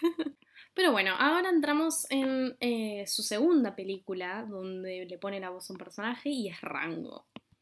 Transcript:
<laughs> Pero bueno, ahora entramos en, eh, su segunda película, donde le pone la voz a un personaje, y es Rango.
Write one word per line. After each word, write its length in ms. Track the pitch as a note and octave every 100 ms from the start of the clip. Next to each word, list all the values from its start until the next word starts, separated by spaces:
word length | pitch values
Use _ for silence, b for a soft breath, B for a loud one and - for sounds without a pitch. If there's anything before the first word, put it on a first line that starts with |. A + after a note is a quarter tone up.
<laughs> 400 | E4 E4 D#4 - B B B
Pero 180 | - F#4
bueno, 220 | A3 F#3+ -
ahora 320 | C4+ E4+ F#4+
entramos 560 | E4+ D4 D4 D#4+ D4+ -
en, 460 | C4+ C4 C4 B3+ B3
eh, 440 | A#3+ A#3 A3 G#3 G3
su 160 | -
segunda 540 | A3 G#3+ D#4 E4 A#3 -
película, 720 | F#3+ G3 - F#3 F3+ G3+ A3+
donde 580 | G3 F#3+ F#3 F#3 F#3 F3+
le 120 | F3+
pone 220 | G3 G3
la 100 | F#3
voz 180 | F#3 -
a 40 |
un 40 | F#3
personaje, 520 | F3+ - A3 A#3+ C#4+
y 180 | C#4 G3+
es 120 | E3+
Rango. 640 | - C#3 D#3+ E3 - G1+ - - - _